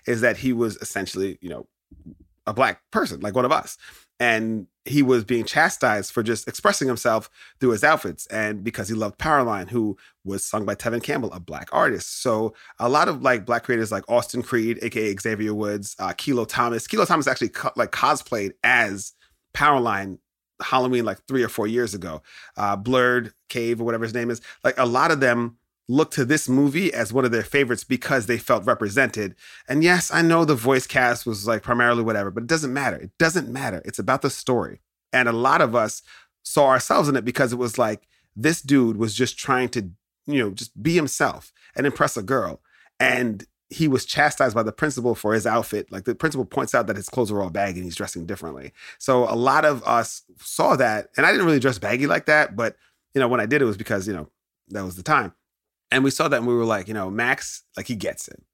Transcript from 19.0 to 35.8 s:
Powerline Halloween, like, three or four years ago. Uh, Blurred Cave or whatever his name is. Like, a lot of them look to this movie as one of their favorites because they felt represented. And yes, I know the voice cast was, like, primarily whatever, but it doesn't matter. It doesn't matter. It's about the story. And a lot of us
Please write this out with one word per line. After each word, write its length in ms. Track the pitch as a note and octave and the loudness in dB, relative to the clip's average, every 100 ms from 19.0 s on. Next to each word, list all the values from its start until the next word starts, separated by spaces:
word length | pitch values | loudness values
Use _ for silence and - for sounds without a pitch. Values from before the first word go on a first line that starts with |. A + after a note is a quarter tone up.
| - _ _ _ _ | -10 _ _ _ _
Powerline 640 | - D3 C#3 A#2 G2+ G2 F2+ _ _ _ - | 0 2 4 2 0 -4 -10 _ _ _ -12
Halloween, 440 | - C3 B2+ B2 | -2 0 2 0
like, 140 | A2 F#2+ - | 0 -4 -4
three 160 | C3+ | 0
or 40 | A2+ | 0
four 180 | - G#2+ | 0 -2
years 280 | A#2+ A#2 | 0 -2
ago. 280 | G2 F2 D#2 _ - - - | -4 -10 -12 _ -20 -18 -4
Uh, 180 | G#2 | -2
Blurred 600 | G2+ A2 B2+ B2 B2 A2+ _ - | -2 0 2 4 2 -2 _ -10
Cave 320 | B2 A#2 A#2 | -4 -2 -2
or 40 | |
whatever 200 | A#2 A#2 | -2 -2
his 100 | A2+ | -2
name 160 | A#2+ A#2 | -4 -4
is. 100 | A#2 - - | -6 -10 -4
Like, 140 | - C3 | -2 0
a 80 | B2 | 2
lot 240 | B2 E3 | 4 2
of 100 | D3+ | 4
them 380 | C3 A#2+ A#2 - _ _ - | 2 2 -2 -8 _ _ -2
look 200 | C3 D#3 | 2 2
to 120 | - | 2
this 280 | B2 D3+ - | 2 2 2
movie 420 | B2+ C#3+ D3+ F#3 | 2 4 2 -2
as 220 | A#2+ G#2 | -2 -2
one 100 | B2 | 0
of 60 | B2 | 2
their 120 | A2+ | 0
favorites 400 | G2+ C#3+ B2+ A#2+ | 0 2 2 0
because 440 | - B2+ - C3+ G#2+ | -2 -4 0 -2 0
they 100 | A#2 | -2
felt 300 | - A#2 G2+ | 2 0 2
represented. 680 | G2 G#2 G#2+ B2+ G#2+ G2 - - - - | 0 0 2 0 0 -8 -8 -20 -18 -4
And 140 | C#3 | 2
yes, 300 | E3+ F3+ - | 4 4 2
I 80 | E3 | 2
know 240 | E3 E3 | 4 4
the 100 | D#3+ | 4
voice 320 | C3+ A#2 C3 - | 2 4 2 2
cast 380 | C3+ B2 A#2 | 2 2 2
was, 220 | A#2+ G#2+ G#2 | -4 -6 -2
like, 160 | A2 | -2
primarily 400 | - A#2+ A#2+ A#2+ | 0 2 4 4
whatever, 280 | A2+ G#2+ G2 | 2 0 -2
but 120 | G2+ | -6
it 40 | A#2+ | -2
doesn't 280 | D#3+ C#3+ | -2 0
matter. 220 | C3+ C3 D2+ | -2 -2 -4
It 140 | F2+ - | -8 0
doesn't 300 | E3 E3+ A#2+ | 2 2 -4
matter. 320 | B2+ C3 F#2 - | -6 -6 -6 -10
It's 120 | - | -6
about 220 | G2 C3 | 0 0
the 80 | C#3 | 0
story. 520 | - - A#2+ D#2+ - _ _ - | -4 -2 -2 -2 -10 _ _ -2
And 160 | B2+ A#2+ | 2 2
a 20 | |
lot 300 | A#2 B2+ D#3+ | 2 4 4
of 120 | C3+ | 4
us 280 | A#2 | 2